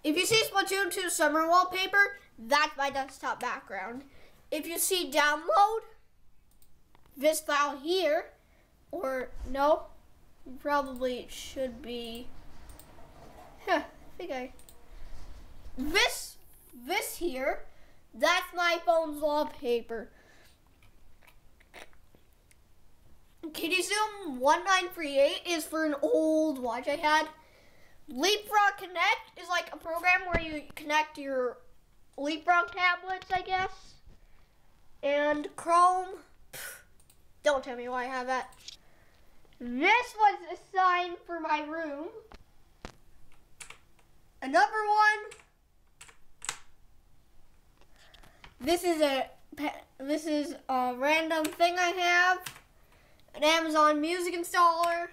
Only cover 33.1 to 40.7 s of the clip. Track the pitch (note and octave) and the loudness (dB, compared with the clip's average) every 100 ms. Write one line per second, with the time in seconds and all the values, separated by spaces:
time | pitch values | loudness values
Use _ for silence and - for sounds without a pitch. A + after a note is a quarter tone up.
33.1 | F#4 - F#4 F#4 F#4 F#4 - - - - | -8 -4 -4 -2 -2 -2 -6 -18 -20 -20
34.1 | - - - - _ - - - - C#4+ | -20 -20 -20 -20 _ -20 -20 -20 -6 -2
35.1 | C#4+ D4 D4+ D4 - E4 E4+ F4+ F#4 F#4 | 0 2 0 -4 -10 2 6 6 4 -4
36.1 | G4 - - - - - - - - - | -12 -18 -20 -20 -14 -14 -16 -20 -20 -20
37.1 | - - - D4 C#4 C4+ A#3+ A#3+ B3+ B3 | -20 -20 -2 0 0 -4 -10 -6 -6 -6
38.1 | C4 B3 B3+ - - - - - - - | -6 -4 -4 -6 -16 -20 -20 -20 -20 -20
39.1 | - - - - - A#3+ B3 F4 A#4 B4 | -20 -20 -20 -20 -14 -8 0 4 4 2
40.1 | G#4 G#4 F4+ E4 F#4 - | 4 4 4 -10 -14 -4